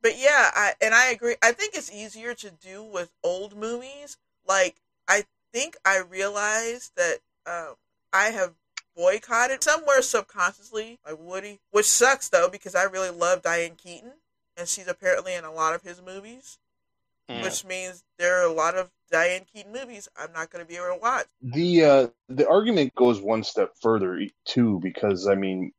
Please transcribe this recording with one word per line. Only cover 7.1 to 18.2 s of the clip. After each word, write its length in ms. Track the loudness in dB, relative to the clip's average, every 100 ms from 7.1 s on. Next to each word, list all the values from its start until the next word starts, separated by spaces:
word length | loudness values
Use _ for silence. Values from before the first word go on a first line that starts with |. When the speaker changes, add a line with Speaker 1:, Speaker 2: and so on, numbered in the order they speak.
| -2 _ _ -12
Speaker 1:
um, 300 | -10 -12 -18 _ _ _
I 140 | 0 0
have 260 | 0 -6 _ _ -20 _ 0
boycotted 680 | 0 0 -2 0 0 0
somewhere 380 | 0 0 2 2
subconsciously, 960 | 2 -2 -4 -4 -4 -4 -12 -10 -10 -16 -16
like 120 | -16
Woody, 400 | -12 -12 -12 -18 _
which 140 | 0 2
sucks 440 | 4 4 2 -2
though, 200 | 0 0
because 240 | -2 -6
I 100 | -2
really 260 | -2 -4 -8
love 300 | -2 0 0
Diane 320 | -2 -4 -6 -10
Keaton, 380 | -20 -20 -20 -20 _ _ _ -14
and 100 | -8
she's 200 | -8 -8
apparently 480 | -4 0 0 -2 -10
in 80 |
a 80 | -10
lot 240 | -4 -2 -2
of 60 |
his 180 | -8 -18
movies, 560 | -16 -18 -18 -20 -20 -20 _ _ _ _ _ _ -14
Speaker 2:
Mm. 140 | -8
Speaker 1:
which 200 | -6 -8
means 400 | -8 -10 -10 -14 _
there 240 | _